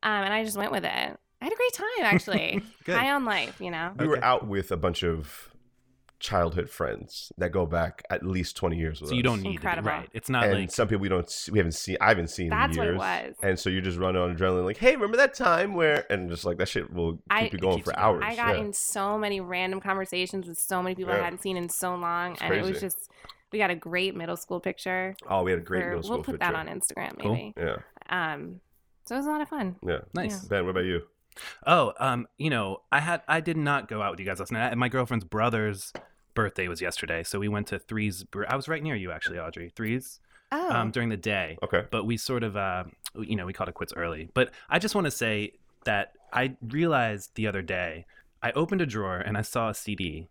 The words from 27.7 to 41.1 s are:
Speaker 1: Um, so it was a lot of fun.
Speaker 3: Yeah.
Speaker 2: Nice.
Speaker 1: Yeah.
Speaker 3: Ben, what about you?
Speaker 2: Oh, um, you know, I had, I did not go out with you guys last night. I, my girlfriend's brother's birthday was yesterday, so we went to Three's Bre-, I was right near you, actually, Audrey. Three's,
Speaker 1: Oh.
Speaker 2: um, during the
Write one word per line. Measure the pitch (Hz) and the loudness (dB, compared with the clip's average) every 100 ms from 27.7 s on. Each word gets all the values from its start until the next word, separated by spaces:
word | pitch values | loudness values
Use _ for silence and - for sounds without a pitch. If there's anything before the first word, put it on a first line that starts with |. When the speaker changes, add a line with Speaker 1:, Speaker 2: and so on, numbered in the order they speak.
| 58 - - - | -2 -8 -20 -4
Speaker 1:
Um, | 185 160 147 160 180 _ _ _ _ - | -2 -2 -4 -10 -14 _ _ _ _ -6
so | |
it | 247 | -4
was | 285 | -2
a | |
lot | 302 | -2
of | 294 | -4
fun. | 311 196 185 | -4 -4 -4
Speaker 3:
Yeah. | 90 85 - | -4 -4 -4
Speaker 2:
Nice. | - 196 208 | -4 -4 -4
Speaker 1:
Yeah. | - | -2
Speaker 3:
Ben, | 101 90 | 0 2
what | |
about | 92 | 2
you? | 92 87 - _ _ - - - - | 2 0 -2 _ _ -16 -16 -6 4
Speaker 2:
Oh, | 170 123 - | 4 4 2
um, | 131 120 120 _ | 0 0 -4 _
you | 151 | 0
know, | 127 98 95 _ | 2 0 -4 _
I | 135 | 2
had, | 151 170 - | 4 -2 2
I | 156 | 0
did | 160 160 | 2 0
not | 147 143 107 | 2 0 0
go | 107 | -2
out | 101 | -2
with | 85 | -2
you | 95 | -4
guys | 92 | -4
last | 95 | -2
night. | 113 120 | 0 0
I, | |
my | 120 127 | 2 0
girlfriend's | 131 123 120 | 2 0 0
brother's | 92 107 117 113 107 98 - - - _ _ | 0 2 2 4 0 -2 -8 -14 -16 _ _
birthday | - 107 - 92 | 0 0 0 -2
was | 85 | -2
yesterday, | 90 - - 85 | -4 -4 -4 -4
so | 85 101 | -2 -2
we | 104 | 0
went | 104 104 | -2 -2
to | 98 | -6
Three's | - 110 107 90 | -4 -2 0 -2
Bre-, | - 98 104 | -10 -2 2
I | 139 | 2
was | 139 | 2
right | 160 | -2
near | 156 120 | 0 -2
you, | 92 | -2
actually, | 80 - 87 | -4 -4 -4
Audrey. | 82 85 87 | -6 -6 -12
Three's, | - 110 123 127 - _ - _ | -4 0 0 -2 -16 _ -20 _
Speaker 1:
Oh. | 285 349 | -2 2
Speaker 2:
um, | 120 110 | 2 2
during | 107 | 0
the | 117 | 0